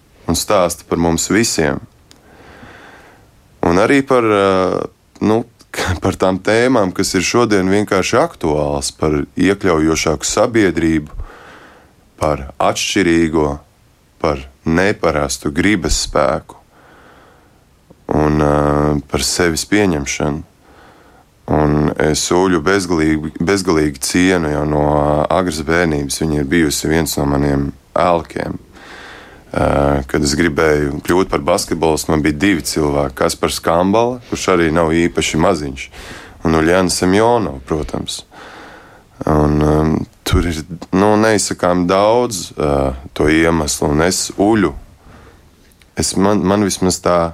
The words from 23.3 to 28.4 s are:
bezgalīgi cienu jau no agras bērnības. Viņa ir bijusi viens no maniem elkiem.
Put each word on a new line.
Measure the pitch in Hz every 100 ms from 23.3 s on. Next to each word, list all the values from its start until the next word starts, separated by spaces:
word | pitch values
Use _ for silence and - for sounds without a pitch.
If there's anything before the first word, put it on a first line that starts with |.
| -
bezgalīgi | 85 98 95 78 76 69 -
cienu | 90 92 90 78
jau | 73 76
no | 73 73 73 73 76 -
agras | 87 90 80 73
bērnības. | 82 87 73 69 -
Viņa | 80 73
ir | 69
bijusi | 87 76 - 82
viens | 80 73 -
no | 71
maniem | 71 71 69 69 - _ -
elkiem. | 90 85 78 -